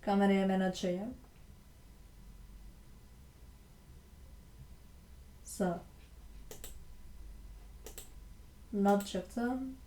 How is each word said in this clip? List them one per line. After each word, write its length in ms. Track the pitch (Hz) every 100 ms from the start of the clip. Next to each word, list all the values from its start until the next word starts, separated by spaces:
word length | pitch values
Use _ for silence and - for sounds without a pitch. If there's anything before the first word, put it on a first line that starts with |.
Kamerayı 400 | - 202 202 196
hemen 200 | 190 190
açayım. 540 | 185 185 190 180 220 254 - - - - - - - - - - - - - - - - - - - - - - - - - - - - - - - - - - - - - - - - - -
Sağ. 380 | - - 185 175 - - - - - - - - - - - - - - - - - - - - - - - - - - - - -
Ne 160 | 208 196
yapacaktım? 880 | 202 196 190 - - 240 262 262 262